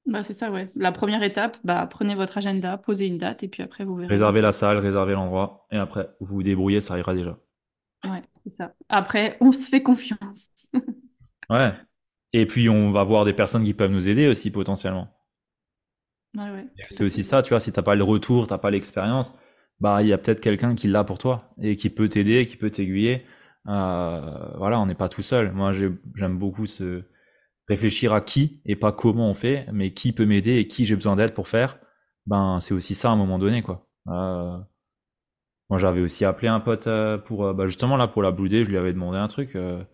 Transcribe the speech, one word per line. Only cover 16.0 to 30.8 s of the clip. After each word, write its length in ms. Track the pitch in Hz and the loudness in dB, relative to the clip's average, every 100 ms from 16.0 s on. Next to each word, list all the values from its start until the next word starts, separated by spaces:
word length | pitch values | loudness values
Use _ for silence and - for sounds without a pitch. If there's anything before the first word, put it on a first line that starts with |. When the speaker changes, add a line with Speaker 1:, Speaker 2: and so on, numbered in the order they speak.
| _ _ _ 208 | _ _ _ -12
Speaker 1:
Ouais, 160 | 202 | -10
ouais, 160 | 196 269 - - | -12 -14 -18 -16
Speaker 2:
C'est 140 | - | -4
Speaker 1:
tout 40 | 98 | -2
à 0 | |
Speaker 2:
aussi 160 | - | -2
Speaker 1:
fait. 0 | |
Speaker 2:
ça, 180 | 95 135 | 0 0
tu 60 | - | 2
vois, 100 | 117 | 0
si 120 | 107 | 0
t'as 100 | 98 | -2
pas 140 | 95 101 | 2 2
le 80 | |
retour, 440 | 98 107 - 120 107 | 4 2 4 2 2
t'as 100 | 95 | -2
pas 140 | 101 | 0
l'expérience, 640 | 98 - 101 101 131 127 - _ _ _ _ | -2 -2 -4 -2 -2 -4 -12 _ _ _ _
bah, 220 | 104 101 | 2 4
il 60 | 107 | 4
y 60 | |
a 40 | 95 | 4
peut-être 240 | - 110 | 2 0
quelqu'un 340 | 113 101 120 117 | 0 0 0 0
qui 120 | 101 | 2
l'a 160 | 101 | 2
pour 140 | 101 92 | 0 -2
toi 360 | 131 123 - - | -2 -4 -6 -6
et 140 | 107 101 | -4 -2
qui 120 | - | -2
peut 200 | - 110 | 0 2
t'aider, 360 | 107 101 120 120 | 2 4 4 2
qui 120 | - | -4
peut 140 | 107 | -6
t'aiguiller. 540 | 101 95 95 113 127 - - _ _ 104 | -4 -2 0 0 0 -6 -20 _ _ -6
Euh, 920 | 101 92 90 85 82 73 73 - - | -4 -2 -2 -4 -6 -10 -12 -12 -4
voilà, 220 | 98 117 | 0 0
on 60 | 98 | 0
n'est 100 | 85 | -2
pas 140 | 92 | -4
tout 120 | - | -4
seul. 300 | - 127 104 | -2 0 0
Moi, 220 | 95 98 | 0 -2
j'ai, 180 | 95 98 90 - 98 | 0 -2 -4 -12 -6
j'aime 220 | 92 90 | -4 -2
beaucoup 280 | 98 92 107 | -4 -4 -8
ce... 360 | - 90 90 92 _ _ _ _ _ - | -8 -8 -8 -12 _ _ _ _ _ -4
réfléchir 460 | 95 107 - 117 | 0 2 2 2
à 80 | 107 | 2
qui 400 | - 139 151 - - | 2 0 0 -2 -6
et 100 | 101 | 0
pas 160 | 107 | 0
comment 380 | - 117 113 110 | 2 2 2 0
on 40 | 98 | 0
fait, 320 | 120 139 - | -2 -2 -4
mais 200 | 107 95 | -4 -4
qui 180 | - 127 | -2 -4
peut 120 | 117 107 | 2 4
m'aider 320 | 101 104 123 | 4 4 2
et 100 | 101 | 0
qui 180 | - | 0